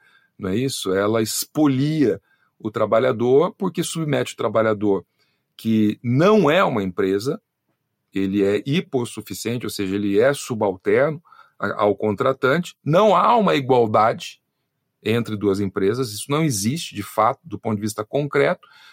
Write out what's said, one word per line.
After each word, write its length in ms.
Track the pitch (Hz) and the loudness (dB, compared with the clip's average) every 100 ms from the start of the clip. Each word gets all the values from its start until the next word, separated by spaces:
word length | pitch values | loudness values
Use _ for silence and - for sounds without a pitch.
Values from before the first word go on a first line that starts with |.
| _ _ _ - | _ _ _ -10
não 120 | 95 | -4
é 60 | 107 | -2
isso? 380 | 131 - 98 | -2 -4 -2
Ela 260 | 95 104 113 | 0 0 0
expolia 1000 | 110 - - 151 151 131 147 156 120 90 _ _ _ _ | -2 -6 -6 0 2 2 0 2 0 0 _ _ _ _
o 120 | 110 | -8
trabalhador, 840 | 110 104 113 131 113 123 135 180 - | -4 0 2 2 0 2 4 2 -2
porque 260 | 185 175 | -6 -4
submete 520 | 156 165 151 127 123 | -6 -6 -2 -2 -4
o 20 | - | -4
trabalhador 680 | 123 110 110 104 104 95 - _ _ _ _ - | -2 0 0 0 0 -2 -4 _ _ _ _ -8
que 420 | 113 110 107 - | -2 2 0 -2
não 480 | 120 127 190 214 147 | -2 2 4 6 4
é 120 | 170 | 4
uma 200 | 180 120 | 2 -2
empresa, 580 | 95 90 95 101 123 - _ _ _ _ _ _ _ | -4 -2 0 0 -2 -8 _ _ _ _ _ _ _
ele 300 | 95 98 101 | -4 -2 0
é 180 | 98 104 | 2 0
hipossuficiente, 1040 | 139 165 - 127 117 - - 95 110 123 113 | 0 -4 -2 -4 -4 -8 -12 -8 -6 -6 -6
ou 40 | |
seja, 240 | - 98 | -6 -4
ele 260 | 101 101 98 | -2 0 2
é 120 | 131 | 2
subalterno 880 | 143 - 113 104 92 101 113 147 156 - - _ - | 2 -4 -2 -2 -2 0 2 0 -4 -14 -20 _ -8
a-, 240 | 101 - | -6 0
ao 140 | 104 98 | 0 0
contratante. 800 | 107 98 127 135 127 165 - - | -2 0 -2 0 0 0 -2 -8
Não 320 | 139 170 214 175 | 0 2 4 4
há 180 | 196 | 4
uma 200 | 240 180 | 2 2
igualdade 880 | 156 127 127 113 110 113 104 - - _ _ _ _ _ _ | 0 2 2 4 4 2 0 -8 -18 _ _ _ _ _ _
entre 340 | 104 117 110 104 | -2 -2 -2 -2
duas 220 | 101 98 | 0 0
empresas, 540 | 98 98 95 123 127 | -2 -2 0 0 -4
isso 180 | 104 - | -8 -4
não 140 | 147 | 0
existe, 500 | 160 104 107 165 - | 0 0 -2 -4 -6
de 80 | 104 | -12
fato, 380 | - - 113 - | -6 0 0 0
do 160 | - 104 | -10 -10
ponto 180 | 113 104 | -4 -4
de 40 | |
vista 240 | 107 107 | -4 -6
concreto, 640 | 107 139 147 143 143 - _ - - | -4 -4 -2 0 0 -2 _ -20 -20